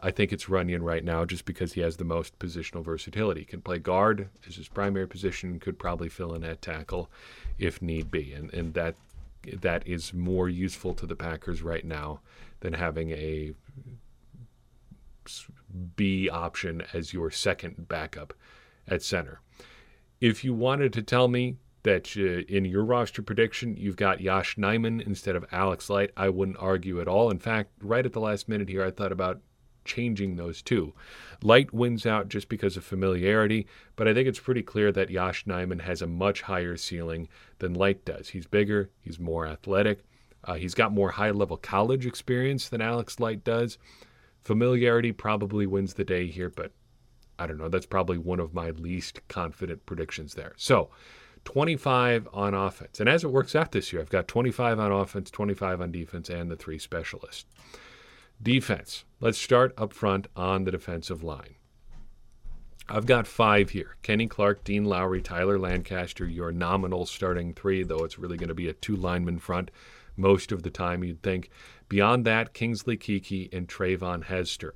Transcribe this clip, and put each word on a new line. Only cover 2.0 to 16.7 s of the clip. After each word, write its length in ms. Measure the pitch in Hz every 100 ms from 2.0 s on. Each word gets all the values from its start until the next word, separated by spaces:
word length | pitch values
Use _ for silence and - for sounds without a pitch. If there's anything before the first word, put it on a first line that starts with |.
most 340 | 85 85 - -
positional 460 | 90 85 78 85
versatility. 560 | 80 80 - 104 107 80
He 60 | 76
can 160 | 87
play 180 | - 85
guard 480 | 92 92 107 101 98 - -
as 120 | 87
his 100 | -
primary 400 | - 101 98 92
position, 500 | 92 98 - 90 87
could 220 | 95 87
probably 300 | 90 85 85
fill 240 | - 85
in 100 | 82
at 180 | 82 80
tackle 480 | 85 80 78 90 85 - - - - -
if 240 | 85 -
need 300 | 85 80 78
be. 220 | 82 67
And, 200 | 69 78
and 200 | 87 82
that, 220 | 85 82 - - - - - - 95
that 260 | 90 85 -
is 260 | 87 -
more 360 | 90 90 92 90
useful 440 | 87 92 - 92 90
to 100 | 85
the 100 | 78
Packers 460 | 85 80 - 80
right 240 | 82 82 80
now 340 | 78 73 73 _ - - -
than 140 | 90
having 380 | 82 87 78 80
a 420 | 76 78 78 76 73 - - - 113 - - - - 120 _ _ _ - - - - -
s-, 220 | - - - - 92 87 95
B 340 | 98 95 92
option 540 | 82 85 - 90